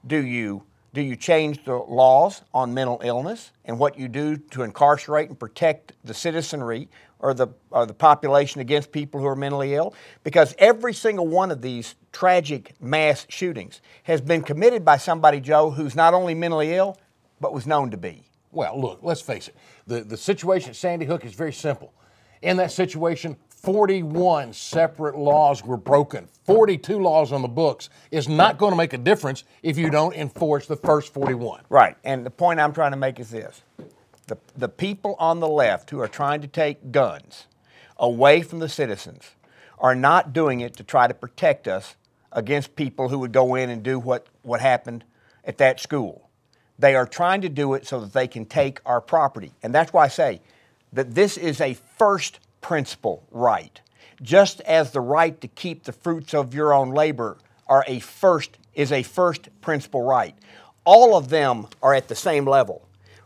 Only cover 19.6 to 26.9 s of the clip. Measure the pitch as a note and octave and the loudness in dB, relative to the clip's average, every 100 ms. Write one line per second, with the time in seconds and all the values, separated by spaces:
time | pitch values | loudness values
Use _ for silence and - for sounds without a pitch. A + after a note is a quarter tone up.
19.6 | _ _ - A#2 G#2 A2 - G3+ F3 F#3+ | _ _ -10 -10 -10 -10 -6 -4 -2 -2
20.6 | C3 A2+ F3+ E3+ C#3+ E3 A#2+ G2 D#3+ C3+ | -4 -8 -6 -6 -6 -8 -8 -10 -10 -6
21.6 | D#3 C3+ - _ _ _ _ _ F3 F#3 | -6 -6 -10 _ _ _ _ _ -4 -2
22.6 | F3 - F#3 E3+ E3+ E3+ E3+ C#3 _ _ | -2 -2 -4 -2 -4 -4 -10 -14 _ _
23.6 | - G3+ G3+ G3 D#3+ D#3+ F3+ D#3 B2 G#2+ | -4 0 2 0 -2 -2 0 0 -4 -14
24.6 | - E3 E3 D#3+ D3+ C#3+ D3 D3+ D3 C#3+ | -6 0 0 0 -8 -2 2 4 4 0
25.6 | A#2 A#2+ A2 C#3+ C#3+ A2+ - _ - G#3+ | -6 -10 2 2 2 -6 -16 _ 2 4
26.6 | G#3+ F3 - | 4 2 -4